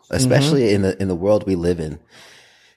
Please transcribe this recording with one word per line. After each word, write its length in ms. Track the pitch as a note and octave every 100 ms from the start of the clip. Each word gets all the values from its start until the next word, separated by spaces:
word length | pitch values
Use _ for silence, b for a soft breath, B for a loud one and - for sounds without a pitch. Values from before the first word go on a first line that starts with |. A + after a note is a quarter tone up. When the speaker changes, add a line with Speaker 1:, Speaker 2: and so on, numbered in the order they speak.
| -
Speaker 1:
especially 520 | - B2+ B2+ C#3+ D3
Speaker 2:
Mm-hmm. 140 | A2+ G2+
Speaker 1:
in 60 |
the, 180 | F#2+ F#2
in 60 | G2
the 60 | E2+
world 300 | G2 G#2+ G2
we 100 | F2+
live 260 | E2+ F2
in. 180 | D#2 D2 _ b b b b b b